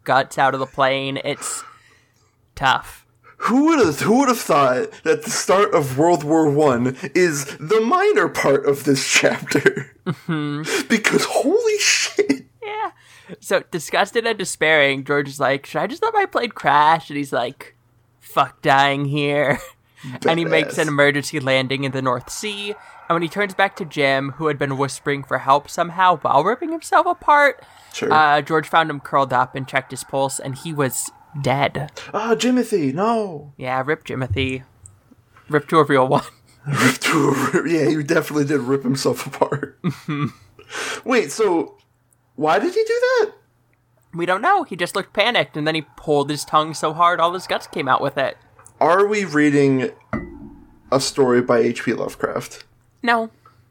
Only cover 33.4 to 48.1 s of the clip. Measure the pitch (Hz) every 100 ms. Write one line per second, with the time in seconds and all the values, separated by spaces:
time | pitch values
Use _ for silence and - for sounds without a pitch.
33.4 | 143 - 127 131 131 156 - 131 127 139
34.4 | 131 131 131 _ - _ _ _ _ _
35.4 | - 147 143 165 139 135 131 139 - -
36.4 | _ _ 143 135 254 - - 160 143 139
37.4 | 131 180 156 165 143 156 143 170 143 147
38.4 | 143 147 123 139 123 135 143 123 - -
39.4 | - 143 - - 175 - - 147 143 -
40.4 | _ - - - - - - 247 147 -
41.4 | 214 165 135 - _ _ _ _ _ -
42.4 | 151 180 302 427 440 466 494 508 - -
43.4 | _ _ _ _ _ _ _ 165 175 190
44.4 | 330 392 311 175 175 202 185 - 208 214
45.4 | 151 160 151 160 151 - - 147 143 147
46.4 | - 156 156 156 160 160 170 175 170 180
47.4 | - 202 - - 139 127 139